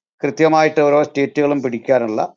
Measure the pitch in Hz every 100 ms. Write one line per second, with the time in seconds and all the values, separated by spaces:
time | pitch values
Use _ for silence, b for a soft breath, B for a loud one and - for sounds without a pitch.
0 | _ _ 143 139 160 156 156 151 147 147
1 | 147 139 139 151 143 143 127 117 127 127
2 | 117 110 165